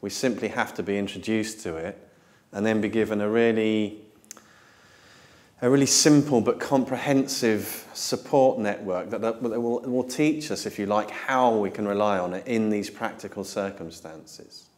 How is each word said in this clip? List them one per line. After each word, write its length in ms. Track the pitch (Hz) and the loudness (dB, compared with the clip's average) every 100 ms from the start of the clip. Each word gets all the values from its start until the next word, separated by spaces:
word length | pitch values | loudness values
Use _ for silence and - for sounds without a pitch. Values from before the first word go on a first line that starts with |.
We 100 | 101 | -8
simply 380 | - 131 101 107 | -2 -2 0 -2
have 260 | 117 113 | -2 -4
to 80 | - | -4
be 160 | 98 101 | -2 -2
introduced 640 | 98 98 92 110 107 - | -2 -6 -2 -2 -2 -6
to 140 | 104 117 | -8 -6
it 220 | 82 - - _ _ _ _ | -8 -10 -18 _ _ _ _
and 120 | 101 | -4
then 160 | 107 110 | 0 2
be 80 | 104 | 0
given 320 | 110 107 107 | 0 0 0
a 80 | 104 | 0
really, 720 | 113 117 110 110 110 107 - - _ _ - - - - _ - - - - - - _ _ | 2 2 2 2 2 -2 -6 -20 _ _ -20 -20 -20 -20 _ -20 -20 -20 -20 -20 -20 _ _
a 80 | 123 | 4
really 180 | 139 135 | 4 6
simple 540 | - 160 147 147 127 | 6 8 8 6 2
but 200 | 107 120 | 2 0
comprehensive 1300 | - 139 120 127 - 135 131 - 120 107 98 - - | 2 2 2 -2 2 2 2 0 2 2 -2 -10 -12
support 640 | - - 127 - 147 131 120 | -10 -6 -6 0 4 4 4
network 520 | 104 101 104 92 82 | -2 -2 -4 -4 -4
that, 100 | 110 | -4
that, 200 | 110 110 | -2 -2
that 180 | 123 113 | -4 -2
will, 200 | 117 120 | -2 -2
will 240 | 135 127 | -2 -2
teach 460 | 127 - 151 151 151 | -2 0 0 0 -4
us, 160 | 98 107 | -6 -6
if 120 | - | -6
you 80 | 101 | 0
like, 240 | 104 107 | 0 0
how 460 | - - 131 127 113 | -8 -2 2 4 4
we 140 | 101 | 0
can 180 | - 104 | -2 -2
rely 300 | 101 104 98 | 0 2 2
on 140 | 90 | -2
it 140 | 90 - | -6 -2
in 240 | 117 110 | 0 2
these 200 | 104 101 | 0 -4
practical 540 | - 113 - 104 - | -6 -8 -8 -12 -10
circumstances. 1200 | 98 - 98 98 82 82 80 78 78 - - - - | -8 -4 -6 -6 -14 -14 -16 -18 -20 -20 -20 -20 -20